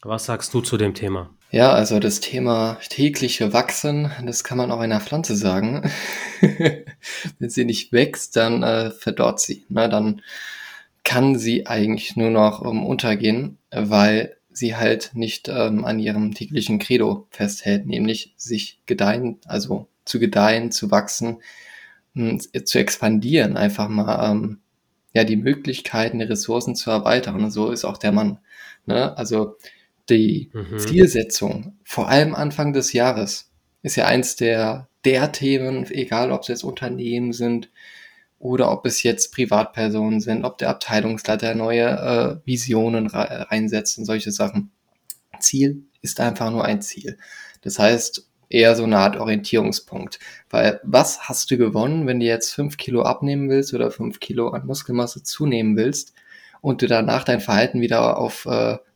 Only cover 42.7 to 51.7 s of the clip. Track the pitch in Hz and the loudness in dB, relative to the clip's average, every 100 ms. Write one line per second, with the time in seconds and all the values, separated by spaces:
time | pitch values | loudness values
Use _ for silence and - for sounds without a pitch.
42.7 | 110 113 113 110 - 104 - - 110 110 | 2 2 0 -2 -2 -4 -4 -4 -2 0
43.7 | 107 104 - 107 110 - 101 104 101 101 | -2 -4 -6 -4 -4 -4 -4 -2 -2 -6
44.7 | _ _ _ - - _ - - 139 139 | _ _ _ -20 -20 _ -4 -2 2 2
45.7 | 143 - _ - - 120 104 113 113 - | 0 -12 _ -10 -2 -2 0 -2 0 0
46.7 | 107 - - - - - - - - - | -2 -4 -10 -12 -14 -18 -20 -20 -12 -8
47.7 | - 107 117 - - - _ - 117 113 | 4 4 4 0 -8 -14 _ 0 6 6
48.7 | 117 113 107 98 101 107 107 104 117 110 | 6 4 4 4 2 -2 -2 0 0 0
49.7 | 107 - 95 92 - - - _ 117 110 | -2 -8 -14 -12 -16 -20 -20 _ 0 0
50.7 | 104 - 127 156 - - 131 - 123 113 | 0 4 4 4 -2 -8 -6 0 2 2